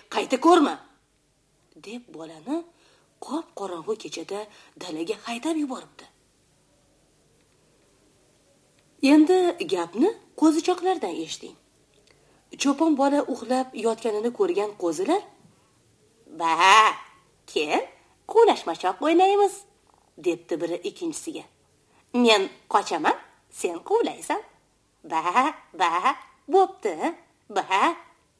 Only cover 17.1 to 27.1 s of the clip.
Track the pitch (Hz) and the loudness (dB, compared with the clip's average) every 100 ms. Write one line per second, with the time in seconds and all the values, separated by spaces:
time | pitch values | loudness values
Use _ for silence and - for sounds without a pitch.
17.1 | _ _ _ - - 151 233 - - _ | _ _ _ -8 -4 -2 -2 -4 -14 _
18.1 | _ - 403 403 240 - 160 180 - 294 | _ 0 4 6 4 -2 -4 -4 -2 2
19.1 | 339 381 403 392 - - _ _ _ _ | 4 4 4 2 -2 -18 _ _ _ _
20.1 | - 175 160 - 165 165 175 - - 165 | -8 -4 -4 -6 -6 -4 -6 -10 -8 -8
21.1 | - - - - _ _ _ _ _ _ | -8 -12 -14 -16 _ _ _ _ _ _
22.1 | 240 240 214 190 - - 208 196 170 180 | 2 4 4 2 -8 -2 -2 0 -2 0
23.1 | 494 - _ _ - - 170 - 440 349 | -2 -6 _ _ -8 -8 -6 -2 0 0
24.1 | 147 160 349 - _ _ _ _ _ 156 | -6 -6 -8 -8 _ _ _ _ _ -6
25.1 | 160 170 214 277 - _ 165 175 175 233 | -4 0 0 0 -4 _ -4 -2 0 -2
26.1 | - - _ - 359 370 - 208 156 262 | -4 -10 _ 0 2 2 -2 -6 -4 -6